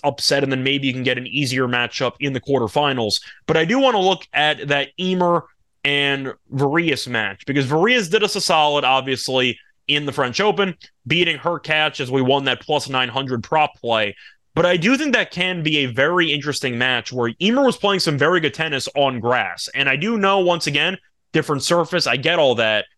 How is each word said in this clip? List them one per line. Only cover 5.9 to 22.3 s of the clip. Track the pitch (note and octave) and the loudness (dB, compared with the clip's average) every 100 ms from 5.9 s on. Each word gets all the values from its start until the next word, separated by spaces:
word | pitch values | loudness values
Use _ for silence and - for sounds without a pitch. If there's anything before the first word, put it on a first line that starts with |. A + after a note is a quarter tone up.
| C#3+ C#3+ C#3 C3+ - _ | 0 0 -2 -6 -12 _
Varillas | C#3 C#3+ D#3 E3+ C3 - | -2 0 0 0 -2 -4
match, | A#2+ G#2 G2 - | -4 -4 -6 -4
because | C#3 C3 | -2 0
Varillas | D3+ G3+ B3 F3+ | 2 2 2 2
did | G#3 | 0
us | G3 G#3 | 0 -2
a | |
solid, | - E3 D3+ D3 | 0 2 2 2
obviously, | B2+ C3 C3 B2+ - C3 B2+ A2+ _ _ - | 2 2 0 -4 -2 0 0 -2 _ _ -4
in | D3 D3 | -2 -2
the | |
French | C#3+ B2+ A#2+ | -2 -2 0
Open, | G#3 F3+ G3 E3+ - _ A#2+ | 0 2 -2 -4 -16 _ -4
beating | D#3+ F3 D3+ | 0 0 0
Hurkacz | C3+ E3+ - D#3 D3+ - | -4 -4 -2 0 0 -2
as | B2+ | -2
we | C3+ | 0
won | B2+ C#3 C3+ | 2 2 0
that | B2 | -2
plus | - D3+ - | -2 -2 -2
nine | C3 B2 | -2 -2
hundred | B2 C3+ B2 | -4 -4 -6
prop | - D#3+ D3+ - | -2 0 0 -2
play. | A#2+ A2+ G#2 G2 - - _ | -2 0 0 -4 -18 -20 _
But | - F3 | 0 2
I | F3+ | 2
do | F3 C4 | 2 2
think | D4+ | 2
that | A#3+ F#3+ | 0 -2
can | - F#3 F3+ | -4 -4 -2
be | D3+ D3+ | -2 0
a | C3+ | 0
very | A#2 C#3+ F3+ E3 | 2 2 2 0
interesting | D3 D3 C3+ C3+ A#2+ | -2 -4 -4 -4 -2
match | B2+ B2 A2+ | 0 0 -4
where | B2+ A#2 - | -2 -2 0
Emer | F#3+ B3 C4+ | 0 2 2
was | - | 2
playing | G3+ G3 | 0 0
some | - C#3+ | 0 2
very | D3 F3+ | 2 2
good | D3+ | 0
tennis | - D#3+ C#3 - C#3 | -2 -4 -4 -4 0
on | C#3 B2 | 0 0
grass. | A2+ B2 G2 F2 - | 0 0 0 -6 -8
And | C3 C#3 | -2 0
I | C3+ | 0
do | F#3+ A#3 | -2 0
know, | G3 G3 | 2 4
once | F3+ F3 D#3 | 2 0 0
again, | C#3+ D#3+ F#3+ _ _ _ | 0 0 -4 _ _ _
different | D#3+ D3 C#3+ | -2 0 -2
surface, | - F3 D#3+ F3+ C#3 | 0 0 2 0 0
I | B2 | 0
get | D3 | 0